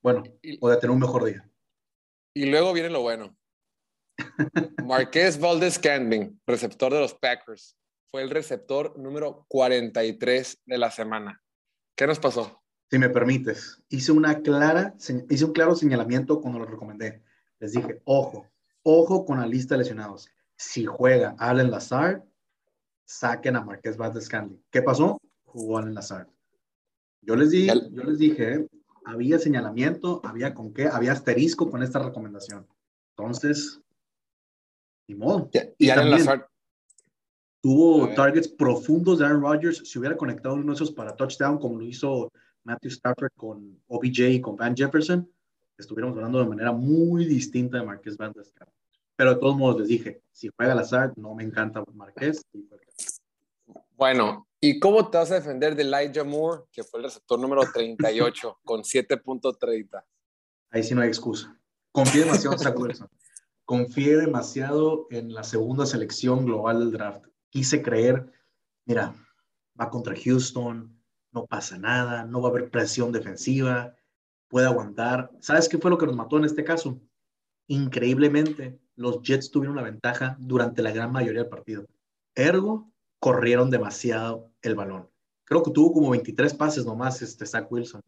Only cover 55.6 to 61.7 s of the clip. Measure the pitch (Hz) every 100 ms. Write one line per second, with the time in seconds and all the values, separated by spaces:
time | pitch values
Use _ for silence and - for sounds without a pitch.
55.6 | 151 151 139 139 143 143 143 147 160 165
56.6 | - - 110 117 127 110 _ 120 131 139
57.6 | 127 117 113 113 110 110 120 120 117 -
58.6 | - 113 107 135 - 135 - 127 135 120
59.6 | 117 113 104 98 _ _ _ _ _ _
60.6 | _ 113 113 123 117 - 120 104 - _
61.6 | _